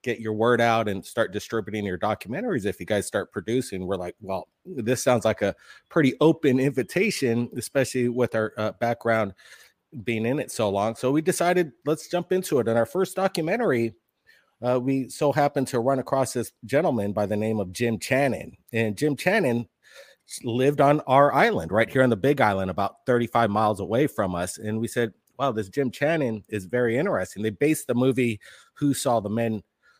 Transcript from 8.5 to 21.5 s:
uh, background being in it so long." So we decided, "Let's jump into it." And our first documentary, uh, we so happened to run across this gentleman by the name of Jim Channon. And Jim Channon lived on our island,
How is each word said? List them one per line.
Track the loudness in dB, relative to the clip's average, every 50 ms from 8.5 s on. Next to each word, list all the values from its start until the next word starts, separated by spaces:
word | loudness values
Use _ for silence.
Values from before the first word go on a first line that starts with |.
| -4
uh, | -4 -4 -4
background | -4 -2 -2 -2 -2 -2 0 0 2 2 0 -2 -6 -12 -20 -20 -20 -20 -20 _ _ _ _ _ -18 -8 -6
being | -4 -2 -2 -2
in | -2 -2 -2
it | -4 -6
so | -4 -2 -2 0
long." | 0 0 -2 -2 -2
So | -2 -2 0
we | 0 0
decided, | 0 0 0 0 2 2 2 2 0 -2 -6 _ -4
"Let's | -4 -4 -4 -4 -6
jump | -6 -6 -2 -2
into | -2 -2 0 0 0 0
it." | 2 2
And | 2 2
our | 0
first | 0 0 -2 -2 -2 -2
documentary, | -2 -2 -2 -2 -2 -2 -2 -2 0 0 0 2 0 0 -2 -4 _ _ _ _ _ _ _ _ _ _ _ _ _
uh, | -2 0 0 0
we | 0 0 -2 -2 -4 -6
so | -4 0 0 2
happened | 2 2 2 2 0 -2 -2 -2
to | -2 0
run | 2 2 0 0
across | 0 0 0 0 0 0
this | -2 -4 -6 -6 -10 _ -4
gentleman | 0 0 2 2 2 0 0 0 -2
by | 0 -2 -2
the | 0 0
name | 0 0 0 0 -2
of | -4 -4
Jim | -4 -2 -2 0 0 -2
Channon. | -2 0 2 2 2 2 0 -4 -8 -12 -18 -20 _ _
And | -2 0 0 0 0
Jim | 0 0 0 0
Channon | 0 0 0 2 2 2 2 0 0 -2 -6 _ _ _ _ -20 -20 -20 -20 _ _ _ -18 -16 -10 -6
lived | -4 0 2 2 2 4 4
on | 6 4 4 4
our | 2 4 6 6 6 6
island, | 6 4 4 4